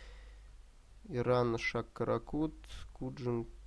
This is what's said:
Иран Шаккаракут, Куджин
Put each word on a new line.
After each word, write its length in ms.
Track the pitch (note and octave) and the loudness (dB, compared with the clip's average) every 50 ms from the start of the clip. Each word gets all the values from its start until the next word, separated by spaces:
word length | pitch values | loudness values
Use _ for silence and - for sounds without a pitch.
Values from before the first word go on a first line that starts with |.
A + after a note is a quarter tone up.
| - - - - - - - - - - - - - - - - - - - - - G#3 | -14 -14 -14 -14 -14 -14 -16 -16 -16 -16 -18 -18 -18 -18 -20 -20 -20 -20 -20 -16 -8 -4
Иран 480 | D3 A#2+ A#2 B2 B2+ B2 B2 A#2+ A2+ A2+ | 0 2 6 6 8 8 8 6 4 2
Шаккаракут, 960 | - - - A#2+ A#2 - - - A#2+ A#2 A#2 A2+ - - - D3+ D#3+ D3+ - - - - - - - - - | 2 0 0 0 -2 -2 -2 0 2 2 2 2 0 0 0 0 0 0 -2 -6 -12 -10 -10 -10 -10 -10 -8
Куджин 520 | - B2+ C3 C3+ C3+ B2 B2 A#2+ A#2 A#2 - - - - | -6 -6 -6 -4 -2 0 2 2 2 0 -2 -8 -14 -14